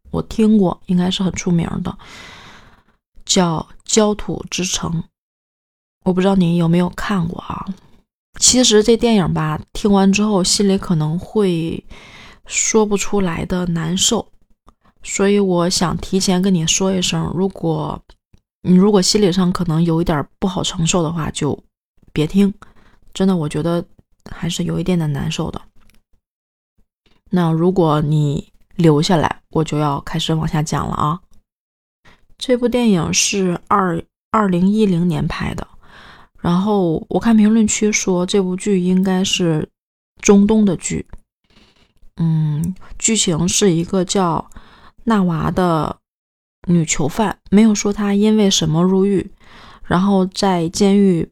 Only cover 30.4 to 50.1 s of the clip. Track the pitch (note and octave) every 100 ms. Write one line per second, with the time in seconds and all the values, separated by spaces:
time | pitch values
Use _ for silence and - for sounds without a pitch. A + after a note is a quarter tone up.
30.4 | D#3 D#3 D#3 D3 - - D3+ E3+ - -
31.4 | _ _ _ _ _ _ _ _ _ -
32.4 | - B3 A#3+ B3 A#3 F#3 E3 F#3 - G3+
33.4 | F#3 F3 - G#3 F#3 E3+ - _ _ A3
34.4 | G3+ F3 F#3 G#3+ G#3 E3+ F3+ D3 D3+ -
35.4 | - - - - - - - - _ _
36.4 | E3+ F3 G3+ G#3 E3+ D#3 - F3+ A3+ A3
37.4 | G#3 A3+ G#3+ - G#3+ G#3 - F3+ F3+ G3+
38.4 | F#3 F#3 G#3 F#3+ F3+ F#3 F#3+ F#3 F#3+ -
39.4 | F3 D#3 - _ _ _ _ _ - G3+
40.4 | G3+ A3 G3+ D#3 - - - - _ _
41.4 | _ _ _ _ _ _ - - E3 D#3+
42.4 | D#3 D3 E3+ F#3 - - - G#3+ - D#3
43.4 | F3 - G#3 E3 E3+ F#3+ F3+ G3+ F3 D#3
44.4 | - - - - - - A3+ G#3+ F3+ D#3+
45.4 | D#3 F#3+ F3+ D#3+ D3 - _ _ _ _
46.4 | _ _ - F3 D3+ - D3 - G3+ -
47.4 | - G3 A3+ G#3 G#3 G3+ G3+ G3+ G#3+ G#3+
48.4 | G3 G3 D#3+ D#3 F3+ F#3+ G3 G3 - -
49.4 | - - - - - E3+ G3